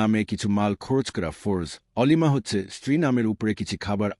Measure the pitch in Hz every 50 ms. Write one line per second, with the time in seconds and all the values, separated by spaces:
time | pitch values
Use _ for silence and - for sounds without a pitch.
0 | 110 110 107 107 104 - 107 - - 104 101 104 104 104 98 - - - 131 135
1 | 131 - - 110 87 80 80 - - 104 98 90 82 71 - - _ _ _ 110
2 | 123 143 165 165 160 151 139 131 - - - 98 - - - - - 131 143 170
3 | 165 135 127 120 113 110 104 - 110 107 104 - 101 - 95 - - 104 104 101
4 | 104 101 -